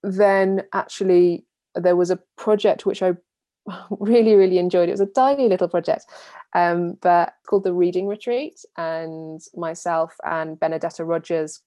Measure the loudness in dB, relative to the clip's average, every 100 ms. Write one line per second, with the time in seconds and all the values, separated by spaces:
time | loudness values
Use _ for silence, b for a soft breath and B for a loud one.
0 | -6 2 2 4 2 0 -4 -8 -8 -4
1 | 2 4 4 0 _ _ _ -2 0 2
2 | 2 -2 _ -8 -2 2 2 0 -4 -2
3 | -2 -2 _ _ _ _ -18 -18 -12 -8
4 | 2 4 6 6 6 2 2 2 0 0
5 | -2 2 2 2 0 2 0 -2 -2 -6
6 | _ B B B B 0 0 0 -4 -2
7 | 2 2 2 _ -2 -2 0 0 0 0
8 | -6 -8 -6 -6 -6 _ -20 -10 -8 -6
9 | -8 -12 -14 -16 -16 -10 -8 -6 -4 -2
10 | -2 _ -6 -6 -6 -6 -4 -4 -8 -8
11 | -6 -6 -4 -6 -6 -10